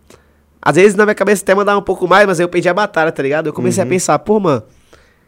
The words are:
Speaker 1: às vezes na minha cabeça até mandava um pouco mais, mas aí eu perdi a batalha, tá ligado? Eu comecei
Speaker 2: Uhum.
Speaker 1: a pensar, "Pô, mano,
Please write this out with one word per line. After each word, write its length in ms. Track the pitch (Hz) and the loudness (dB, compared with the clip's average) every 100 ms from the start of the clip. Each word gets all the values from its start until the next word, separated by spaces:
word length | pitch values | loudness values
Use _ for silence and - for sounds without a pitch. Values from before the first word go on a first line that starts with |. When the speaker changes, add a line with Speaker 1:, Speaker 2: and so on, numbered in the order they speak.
| _ _ _ _ _ _ | _ _ _ _ _ _
Speaker 1:
às 140 | - 147 | 0 4
vezes 200 | 208 190 | 4 4
na 100 | 208 | 0
minha 100 | 208 | 0
cabeça 280 | 196 202 | 0 0
até 100 | - 196 | 0 0
mandava 240 | 202 202 | 2 -2
um 40 | |
pouco 240 | 196 180 175 | -2 -6 2
mais, 180 | 190 196 | 4 4
mas 120 | 165 | 2
aí 40 | 175 | -2
eu 40 | |
perdi 200 | 175 175 | -2 -2
a 40 | |
batalha, 380 | 180 208 165 160 | -2 -2 0 -2
tá 100 | 160 | -2
ligado? 240 | 135 151 156 | -4 -4 -4
Eu 60 | |
comecei 280 | 170 180 175 | -4 -4 -2
Speaker 2:
Uhum. 40 | 175 | -2
Speaker 1:
a 40 | |
pensar, 280 | 175 - 147 | -2 0 -2
"Pô, 200 | - 214 | 0 0
mano, 240 | 180 123 - _ _ _ _ _ | 0 -2 -6 _ _ _ _ _